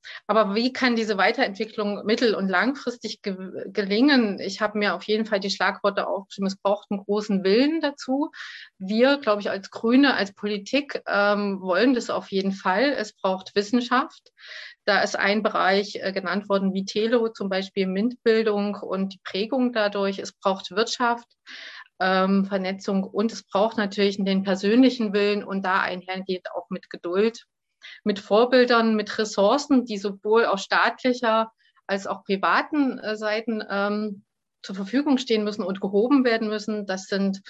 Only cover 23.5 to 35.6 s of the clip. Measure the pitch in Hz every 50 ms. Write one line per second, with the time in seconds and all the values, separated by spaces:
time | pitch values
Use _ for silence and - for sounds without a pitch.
23.5 | - 190 208 226 - - 208 196 202 208 202 202 196 - 196 196 190 190 190 196
24.5 | 190 190 202 202 220 247 262 247 240 - 220 208 196 208 202 208 208 208 - -
25.5 | 196 196 196 185 185 190 - - 185 185 180 - 185 190 190 - 185 180 - -
26.5 | - 175 - - 185 175 - _ - - - 175 175 190 214 226 226 - - _
27.5 | _ _ _ _ _ _ - - - - _ 214 202 196 - - 196 214 240 247
28.5 | 262 254 247 247 240 233 226 226 220 214 208 214 - - 220 214 - - 196 202
29.5 | 240 294 285 - 285 254 233 240 220 196 196 208 196 - - 214 214 226 226 -
30.5 | 190 196 - - 202 175 180 226 233 - - 254 247 247 247 226 220 226 226 226
31.5 | - _ _ _ _ _ _ - 196 196 196 - - 196 - - 196 190 185 165
32.5 | 185 247 294 294 311 294 277 262 208 - - 208 214 214 220 214 214 220 226 -
33.5 | 220 214 - - - 202 202 208 208 208 214 214 202 196 - _ _ _ _ _
34.5 | _ _ - - 196 190 196 196 - 269 294 311 269 254 - - 226 214 208 208
35.5 | 208 226